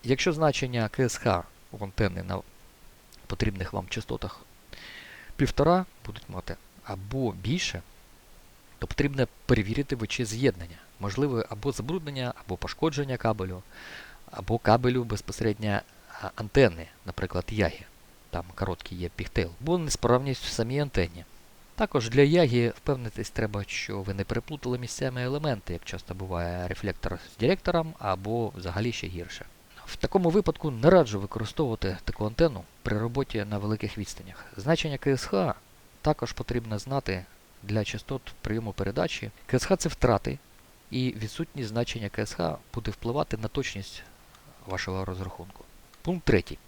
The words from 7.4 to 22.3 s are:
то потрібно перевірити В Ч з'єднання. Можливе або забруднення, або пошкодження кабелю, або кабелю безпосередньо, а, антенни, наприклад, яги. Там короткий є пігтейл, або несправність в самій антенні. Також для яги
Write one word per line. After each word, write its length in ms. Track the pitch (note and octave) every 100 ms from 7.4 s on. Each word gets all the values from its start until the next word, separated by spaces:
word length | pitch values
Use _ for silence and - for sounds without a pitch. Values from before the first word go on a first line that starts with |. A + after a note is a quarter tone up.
| F#2+ E3+ - F#2 - - - - - - - - - -
то 80 | -
потрібно 420 | - C3+ C3+ B2 - -
перевірити 500 | A#2+ G2 A#2 C#3+ B2+
В 120 | A2
Ч 160 | -
з'єднання. 520 | A#2 A2 C3 F#2+ E2+ E2 - -
Можливе 460 | G2+ G2 C#3+ A#2+ A2
або 240 | G#2+ C3+
забруднення, 600 | - A#2 F3+ D3+ C#3 B2 - -
або 100 | F2+
пошкодження 600 | - - D#3+ C#3+ C#3 B2
кабелю, 460 | A2+ G#2+ F#2 F#2 - - - - - - -
або 280 | - F#2 A2
кабелю 460 | - A2+ B2 B2+
безпосередньо, 760 | A#2 G#2 - - A2+ G#2 G#2+ G2+ - - - -
а, 80 | G2 -
антенни, 500 | G#2+ C#3+ B2 E2+ E2 - F#2
наприклад, 380 | - F#2 F2 -
яги. 340 | G#2+ F#2 - - - - - -
Там 140 | F2 F2
короткий 440 | F#2 F#2+ F2 - F2
є 100 | F2
пігтейл, 420 | - G2 - E2+ E2+
або 180 | C3+ F3
несправність 680 | D#3 - A2+ B2 C#3 C3
в 40 | -
самій 320 | - A2+ C3+
антенні. 440 | C#3+ - E2+ F2 E2+ - - - -
Також 360 | - A3 C#3 A2+
для 120 | B2
яги 460 | C#3+